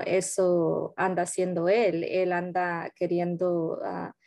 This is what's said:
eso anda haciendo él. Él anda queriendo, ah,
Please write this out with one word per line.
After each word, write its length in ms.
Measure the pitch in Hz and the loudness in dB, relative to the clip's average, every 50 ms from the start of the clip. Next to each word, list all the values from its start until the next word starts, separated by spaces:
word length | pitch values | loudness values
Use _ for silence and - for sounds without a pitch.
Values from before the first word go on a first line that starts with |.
| - | -2
eso 880 | - 180 190 180 - - - 185 180 180 175 165 160 - - - - - | 0 0 0 0 0 0 2 4 4 4 4 4 2 2 0 -2 -4 -4
anda 260 | - 180 190 180 175 175 | -2 -2 0 0 0 -2
haciendo 460 | 175 - - 185 180 180 170 170 180 | -2 -2 -2 -2 0 0 0 2 4
él. 360 | 202 233 233 190 165 165 170 | 4 4 4 2 2 0 -2
Él 280 | - - 185 185 180 175 | -2 0 0 0 0 0
anda 600 | 175 180 180 175 180 175 175 170 165 170 - - | -2 -2 -2 -2 -2 -2 -2 -2 -4 -6 -10 -6
queriendo, 840 | _ 180 175 175 175 175 175 175 165 185 180 175 170 165 - - - - | _ -2 0 0 0 0 0 -2 0 0 0 0 0 0 -2 -4 -4 -6
ah, 280 | - 185 180 175 - - _ _ | -6 -6 -6 -8 -8 -10 _ _